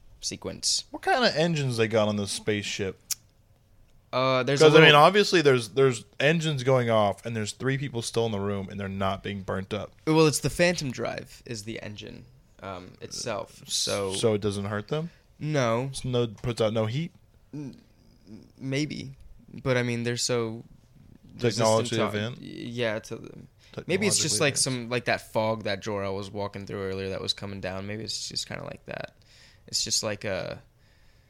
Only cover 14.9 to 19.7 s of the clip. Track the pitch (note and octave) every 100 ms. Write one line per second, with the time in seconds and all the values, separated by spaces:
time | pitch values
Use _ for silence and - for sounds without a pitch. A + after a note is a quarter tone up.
14.9 | D3+ E3 - _ - D3 D3+ A#2+ A2+ C3+
15.9 | C3+ C3 A#2+ A#2+ G2+ B2 A2+ A2 A2+ A2
16.9 | C3 E3+ - _ _ _ C#3+ C#3 - -
17.9 | _ _ _ F2 G#2+ - - C3+ C3+ D3
18.9 | - C3 C3+ - - - - C3+